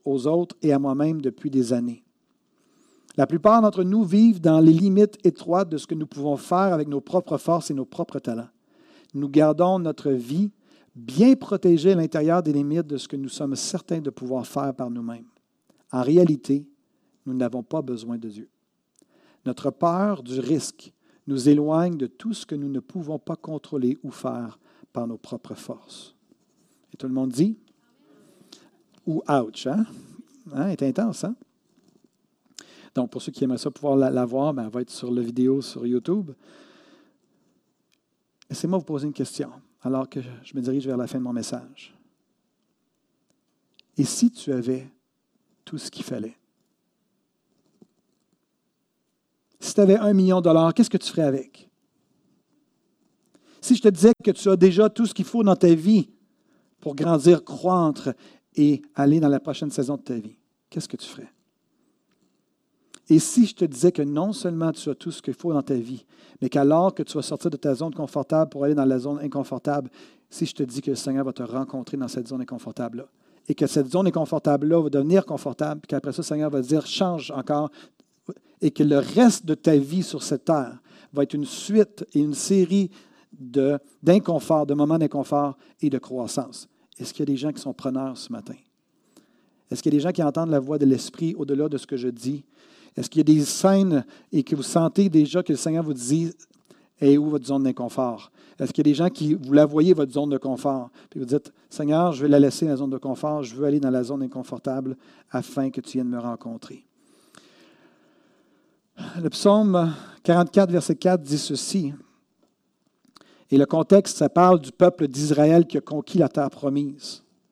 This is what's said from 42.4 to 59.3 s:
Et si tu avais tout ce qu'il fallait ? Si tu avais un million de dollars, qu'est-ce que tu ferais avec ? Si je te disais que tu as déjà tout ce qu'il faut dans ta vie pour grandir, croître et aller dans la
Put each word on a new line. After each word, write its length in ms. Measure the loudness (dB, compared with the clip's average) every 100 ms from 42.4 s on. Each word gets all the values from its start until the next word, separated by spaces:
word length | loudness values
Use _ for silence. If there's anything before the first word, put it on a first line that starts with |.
| _ _ _ _ _ _ _ _ _ _ _ _ _ _ _ -4
Et 80 |
si 260 | -4 0 0
tu 220 | 0 -4
avais 380 | -4 -2 -6 -8 _ _ _ _ _ _ _
tout 140 | -16 -14
ce 120 | -14
qu'il 140 | -14
fallait ? 320 | -12 -10 -10 -16 _ _ _ _ _ _ _ _ _ _ _ _ _ _ -20 _ _ _ _ _ _ _ _ _ _ _ _ _ _ _ _ _
Si 140 | -2
tu 60 | 4
avais 160 | 6 6
un 180 | 4
million 240 | 4 4 4
de 60 |
dollars, 300 | 4 4 4
qu'est-ce 160 | 4 2
que 60 | 0
tu 140 | -4
ferais 120 | -2
avec ? 480 | 0 -2 -6 _ _ _ _ _ _ _ _ _ _ _ _ _ _ _ _ _ _ _ _ _
Si 160 | 0 4
je 60 |
te 60 | 4
disais 240 | 8 6 6
que 60 | 2
tu 180 | 0 2
as 80 | 6
déjà 320 | 6 6 4
tout 180 | 2 -2
ce 60 |
qu'il 140 | -2 -4
faut 180 | 2
dans 100 | 4
ta 180 | 6 6
vie 340 | 6 6 4 2 _ _ _ _ _ _ _
pour 160 | -10 -4
grandir, 480 | 0 4 6 6
croître 640 | 4 -6 0 2 0 -2 -6 -8 -14 _ _ 2
et 240 | 2 2 -4
aller 260 | 0 4 4
dans 80 |
la 100 | 4